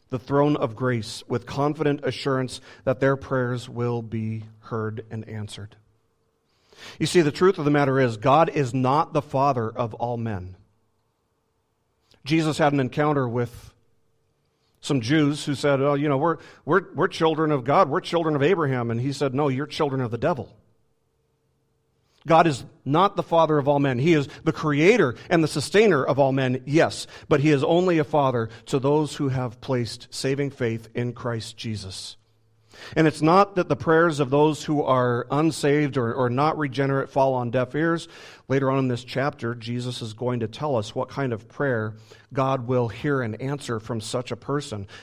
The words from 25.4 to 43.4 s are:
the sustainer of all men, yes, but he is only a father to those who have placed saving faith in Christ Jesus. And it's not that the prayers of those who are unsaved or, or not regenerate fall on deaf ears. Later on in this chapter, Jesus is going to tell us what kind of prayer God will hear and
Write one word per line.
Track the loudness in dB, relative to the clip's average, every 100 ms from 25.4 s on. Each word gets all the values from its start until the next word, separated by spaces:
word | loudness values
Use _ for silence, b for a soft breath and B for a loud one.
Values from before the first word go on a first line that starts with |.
the | 2
sustainer | -2 0 4 6 4 2
of | 2
all | 2
men, | 2 0 -2 0
yes, | 2 2 0 -12 B 0
but | 2
he | 4
is | 4
only | 4 2 4 2
a | 2
father | 2 2 0 -4 B -4
to | -2
those | 2 0 0 -2
who | -2
have | -2 -4 -8
placed | -4 -2 -4 -8 -14
saving | -6 -4 -2 -4
faith | -2 -4 -4 -6 -6
in | -6
Christ | -6 -6 -6 -8 -10
Jesus. | -8 -8 -10 -14 -16 -18 _ _ _ _ B B B 2
And | 2
it's | 2
not | 4 6 4 2
that | -2
the | 0
prayers | 2 4 4 2
of | 2
those | 4 4 2
who | -2 0
are | 2 2 2 0 -2
unsaved | 0 0 2 2 2 2 0
or, | -2
or | 0 0
not | 2 0 0
regenerate | -2 -2 0 -2 -2
fall | 0 2
on | 0 -2
deaf | -2 -2
ears. | -2 0 -2 -6 B B B -4
Later | 0 2
on | 0
in | 0
this | -4
chapter, | -6 -4 -4 -4 -6 -6
Jesus | -8 -6 -6 -8
is | -10
going | -8 -4 -4
to | -4
tell | -6 -2 -2
us | -2
what | -6 -6
kind | -4 -4
of | -6 -8
prayer | -4 -2 0 -4 -8 B B -8
God | -2 0 -2 0
will | 0 0
hear | -2 -2 -2
and | -2 -6